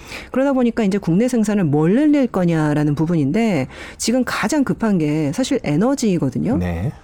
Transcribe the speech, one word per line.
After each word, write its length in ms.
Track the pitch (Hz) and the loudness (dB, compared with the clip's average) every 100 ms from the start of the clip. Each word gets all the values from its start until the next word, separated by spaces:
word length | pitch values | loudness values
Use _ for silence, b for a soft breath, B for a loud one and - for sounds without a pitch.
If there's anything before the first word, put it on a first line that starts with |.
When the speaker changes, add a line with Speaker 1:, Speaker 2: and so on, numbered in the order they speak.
| B B B | B B B
Speaker 1:
그러다 220 | 254 277 | 0 0
보니까 320 | 262 240 233 | 2 0 0
이제 140 | 202 196 | 0 0
국내 280 | 185 175 247 | 0 2 2
생산을 380 | 247 208 208 | 0 0 0
뭘 300 | 160 147 160 | 2 2 2
늘릴 340 | 233 302 294 247 | 2 4 2 2
거냐라는 640 | 190 175 160 151 147 151 | 0 0 2 2 0 0
부분인데 720 | 147 160 170 135 196 226 160 127 B B B | 0 0 0 0 0 0 0 -4 B B B
지금 240 | - 254 | -2 0
가장 380 | 240 - 214 302 | 0 -2 -2 0
급한 360 | 247 170 220 185 | 0 0 0 0
게 340 | 151 156 143 | 0 0 -2
사실 260 | - 262 277 | -2 -2 -2
에너지거든요. 920 | - 147 240 285 220 175 135 - 160 90 | 0 0 0 0 0 0 0 -2 -2 -2
Speaker 2:
네. 340 | 87 85 120 - | -2 -4 -4 -8